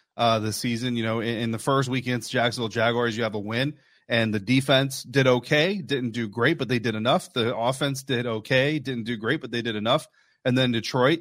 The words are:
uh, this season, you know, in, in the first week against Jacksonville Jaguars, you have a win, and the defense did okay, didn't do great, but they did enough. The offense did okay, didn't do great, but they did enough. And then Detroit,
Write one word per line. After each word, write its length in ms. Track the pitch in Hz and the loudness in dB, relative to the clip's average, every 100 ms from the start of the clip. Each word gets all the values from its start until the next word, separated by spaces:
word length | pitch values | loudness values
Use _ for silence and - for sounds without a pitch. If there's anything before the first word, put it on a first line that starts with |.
| _ - | _ 0
uh, 240 | 117 113 | 2 2
this 160 | 110 104 | 0 -4
season, 400 | 127 117 123 120 | -2 -2 -2 -2
you 80 | |
know, 160 | 113 113 | -2 -2
in, 180 | 113 113 | -2 -2
in 120 | 117 | -2
the 80 | 113 | -2
first 280 | - 135 131 | 0 2 2
week 140 | 131 | -2
against 260 | 127 123 - | -2 -4 -2
Jacksonville 400 | 127 120 117 110 | 0 0 0 -4
Jaguars, 480 | 113 113 120 120 110 | 0 2 2 0 0
you 60 | |
have 140 | 113 107 | -2 -4
a 20 | |
win, 360 | 104 113 139 143 _ _ - | -4 -2 -2 -4 _ _ -2
and 260 | 120 113 | 0 2
the 60 | 107 | 0
defense 640 | 95 131 135 135 135 - | 2 2 4 2 2 -4
did 240 | - 135 131 | -4 2 4
okay, 520 | 123 - 151 170 202 | 4 2 2 2 0
didn't 300 | 127 139 123 | -4 -4 -2
do 160 | 113 110 | -4 -4
great, 320 | 107 123 160 | 0 2 2
but 80 | 120 | 0
they 140 | 123 | 0
did 160 | 117 110 | 0 -2
enough. 360 | 113 156 - | 0 0 0
The 240 | 127 117 117 | -2 -2 0
offense 460 | 120 135 143 135 | -2 0 -2 -4
did 240 | - 120 120 | -2 -2 -2
okay, 540 | 110 - 131 139 156 | -4 0 2 2 0
didn't 240 | 135 123 | -4 -6
do 120 | 110 117 | -4 -4
great, 240 | 110 160 | -2 -4
but 120 | 135 | -2
they 100 | 120 | -4
did 140 | 120 107 | -2 -2
enough. 320 | 110 151 - _ _ _ | 0 0 -2 _ _ _
And 140 | 127 127 | 0 2
then 140 | 127 | 2
Detroit, 480 | 117 110 131 127 165 | 0 -2 2 4 2